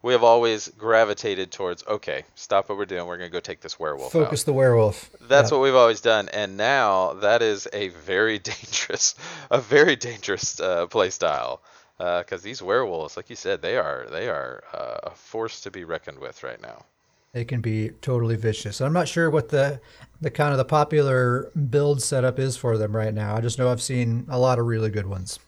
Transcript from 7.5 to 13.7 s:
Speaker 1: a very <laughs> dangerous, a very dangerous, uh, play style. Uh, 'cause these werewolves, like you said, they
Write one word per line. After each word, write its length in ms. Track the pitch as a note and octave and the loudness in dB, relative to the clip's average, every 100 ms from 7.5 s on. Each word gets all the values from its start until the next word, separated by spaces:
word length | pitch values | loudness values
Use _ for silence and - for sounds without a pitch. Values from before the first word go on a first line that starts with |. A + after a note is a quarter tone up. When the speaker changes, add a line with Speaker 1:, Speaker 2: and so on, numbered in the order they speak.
| G2+ - | 0 -6
Speaker 1:
a 180 | G2+ G2 | -6 -6
very 500 | F2 D#2 F#2+ A2 G#2+ | -8 -4 0 0 -2
<laughs> 120 | A2 | -6
dangerous, 640 | - - - - - - - - - - | -12 -8 -6 -4 -2 -2 -4 -14 -16 -2
a 100 | C3 | -2
very 340 | A2 D3 D#3 C3+ | 4 4 6 2
dangerous, 640 | A#2+ A#2 - F#2 - - | -4 -10 -6 -4 -4 -4
uh, 280 | F#2 F2 F2 | -2 -2 -2
play 220 | A#2 F#2+ | 0 0
style. 520 | - F2 C#2+ A#1+ C2 _ - _ _ | 0 -2 -2 -6 -10 _ -20 _ _
Uh, 240 | F2+ F2 | -4 -4
'cause 180 | F2 F#2 | -4 -10
these 200 | G2 - | -12 -12
werewolves, 540 | F#2 A2+ A#2+ E2+ D#2 - | -2 -2 0 -6 -8 -10
like 140 | - | -14
you 60 | A#2+ | -10
said, 260 | - F#2+ | -6 -4
they 160 | E2+ | -4